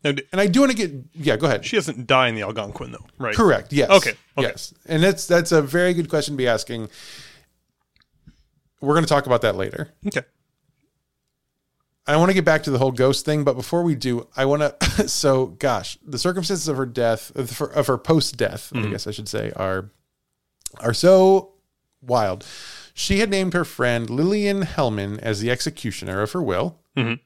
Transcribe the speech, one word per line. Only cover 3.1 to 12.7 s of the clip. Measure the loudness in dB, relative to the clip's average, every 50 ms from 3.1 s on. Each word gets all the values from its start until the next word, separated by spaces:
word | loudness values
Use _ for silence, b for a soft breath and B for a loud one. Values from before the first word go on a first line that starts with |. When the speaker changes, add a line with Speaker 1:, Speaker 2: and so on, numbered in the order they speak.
| _ -8
Speaker 1:
right? | -6 -4 0
Speaker 2:
Correct, | 2 4 4 4 2 -2 -2 0
yes. | 0 4 6
Speaker 1:
Okay, | 6 6 6 2 -6 -8 _ _ _ -2
okay. | -2 -2
Speaker 2:
Yes. | -4 -10 -16 -18 _ _ _
And | -4 0 2
that's, | 2 2 2 0 0
that's | 2 2 2 2 4
a | 2 2
very | 2 2 0 0 2 2
good | 0 0 -2 -2
question | -2 -2 -2 -4 -4
to | 0
be | 2 2
asking. | 2 0 -2 -6 -8 -8 -8 -10 B B B B B B B B B B B B _ _ _ _ _ _ _ _ _ _ _ _ _ _ _ -20 _ _ _ _ _ _ _ _ _ _
We're | -2 2 2
gonna | 2 4
talk | 4 2 2 4
about | 2 2 2
that | 2 0 0
later. | 0 -4 -6 -6 -10 -12 -12 _ _ -8
Speaker 1:
Okay. | -4 -4 -4 -8 _ _ _ _ _ _ _ _ _ _ _ _ _ _ _ _ _ _ _ _ _ _ _ _ _ _ _ _ _ _ _ _ _ _ _ _
Speaker 2:
I | 2 4
wanna | 4 6 6
get | 4 4 4
back | 4 4 4
to | 2 0